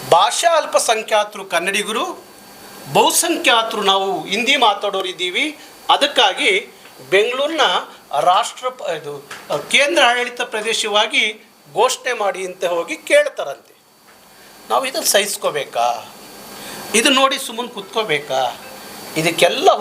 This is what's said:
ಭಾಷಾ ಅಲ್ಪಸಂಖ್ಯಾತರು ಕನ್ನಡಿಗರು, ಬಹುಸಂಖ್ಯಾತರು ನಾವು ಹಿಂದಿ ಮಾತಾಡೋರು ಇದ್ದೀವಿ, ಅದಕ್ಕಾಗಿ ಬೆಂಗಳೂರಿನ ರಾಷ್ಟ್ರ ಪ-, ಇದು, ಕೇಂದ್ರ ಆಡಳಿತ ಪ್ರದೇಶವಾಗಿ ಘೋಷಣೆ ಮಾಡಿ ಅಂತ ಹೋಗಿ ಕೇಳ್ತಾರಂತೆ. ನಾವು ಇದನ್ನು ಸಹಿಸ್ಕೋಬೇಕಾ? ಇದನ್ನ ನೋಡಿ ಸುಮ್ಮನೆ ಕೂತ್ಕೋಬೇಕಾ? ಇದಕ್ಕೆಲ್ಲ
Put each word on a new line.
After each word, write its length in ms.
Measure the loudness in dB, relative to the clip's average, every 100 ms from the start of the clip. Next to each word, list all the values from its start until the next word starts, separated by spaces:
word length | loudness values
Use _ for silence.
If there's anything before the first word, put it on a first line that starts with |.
| 4
ಭಾಷಾ 380 | 4 4 2 2 2
ಅಲ್ಪಸಂಖ್ಯಾತರು 840 | 2 0 2 -2 0 0 0 -6 -4
ಕನ್ನಡಿಗರು, 500 | -2 0 -2 -2 -4 -4 -8 -16 -20 -20 -20 -20 -18 -2 2
ಬಹುಸಂಖ್ಯಾತರು 840 | 4 2 0 0 2 2 2 -2 2
ನಾವು 180 | 2 0 -4 -4
ಹಿಂದಿ 240 | -2 0 4 4
ಮಾತಾಡೋರು 440 | 2 -2 -4 -4
ಇದ್ದೀವಿ, 320 | -6 -4 -4 -4 -6 -18 -6 0 2
ಅದಕ್ಕಾಗಿ 560 | 2 2 2 2 0 0 -2 -18 -20 -18 0
ಬೆಂಗಳೂರಿನ 500 | 2 2 0 -2 0 0 0 -4 -16 -6 0 4
ರಾಷ್ಟ್ರ 360 | 2 2 -6 -8 -8
ಪ-, 120 | -8 -6
ಇದು, 160 | -8 -14 -14 -14 -6 -6 0
ಕೇಂದ್ರ 300 | 2 2 4 4
ಆಡಳಿತ 320 | 2 -2 -6 -6
ಪ್ರದೇಶವಾಗಿ 680 | -6 -4 -4 0 0 0 0 -2 -4 -16 _ -8 0
ಘೋಷಣೆ 340 | 2 0 -6 -2
ಮಾಡಿ 180 | -2 -4 -8
ಅಂತ 140 | -4 -4 -2
ಹೋಗಿ 200 | -4 -8 2
ಕೇಳ್ತಾರಂತೆ. 640 | 2 2 -2 -8 -10 _ _ _ _ _ -20 -20 -20 -20 -16 -2
ನಾವು 140 | -2 0
ಇದನ್ನು 180 | -4 2 2
ಸಹಿಸ್ಕೋಬೇಕಾ? 720 | 2 -2 -2 -4 -4 0 0 -2 -8 -18 -20 -20 -18 -16 -14 -14 -2 2
ಇದನ್ನ 180 | 4 4
ನೋಡಿ 140 | 2 0 -8
ಸುಮ್ಮನೆ 220 | -8 -10 -10
ಕೂತ್ಕೋಬೇಕಾ? 680 | -8 -4 -2 -2 -2 -2 -2 -4 -14 -18 -18 -16 -10 -2
ಇದಕ್ಕೆಲ್ಲ 500 | -2 4 2 4 4 4